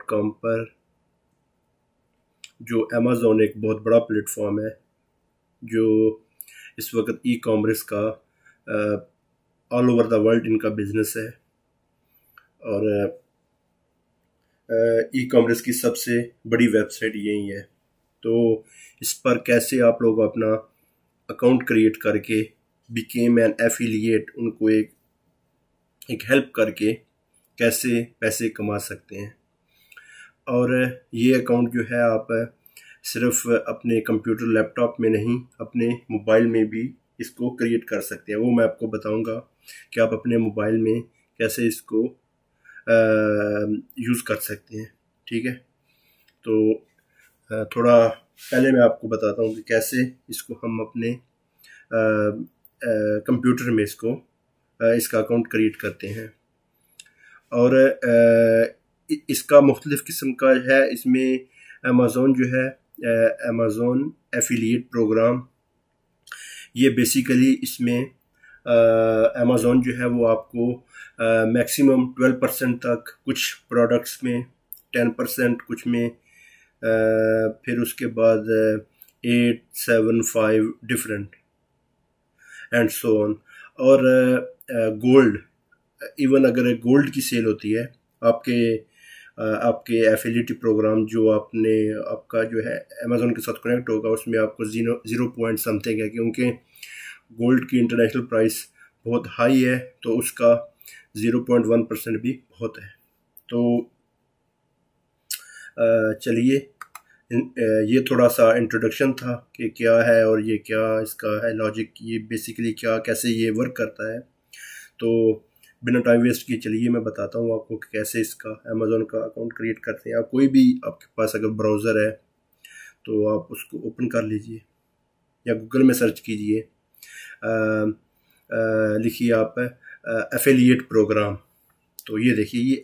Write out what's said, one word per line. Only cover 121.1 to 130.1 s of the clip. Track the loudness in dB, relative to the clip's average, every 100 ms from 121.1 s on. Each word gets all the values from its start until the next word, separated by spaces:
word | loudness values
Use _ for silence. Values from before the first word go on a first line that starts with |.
| -4
पास | -2
अगर | -2 -4
browser | -2 0 0 0 0
है | 0 -4 _ _ _ _ -20 -20 -20 _
तो | -6 -2 0 -2
आप | -6
उसको | -14 -14 -12
open | -12 -6 -4
कर | -4
लीजिए | -4 -6 -8 -16 _ _ _ _ _ _ _ _ -6
या |
Google | -6 -2 4
में | 4
search | 4 0 -2
कीजिए, | -8 -6 -2 -2 -4 _ _ _ -20 -20 -20 -10
अ, | -4 -2 0 0 -2 -4 _ _ _ _ -8
अ, | -4 0 0 0 0
लिखिए | -2 -2 0
आप, | 2 0 -4 -8 -8 -20 -16
अ, | -8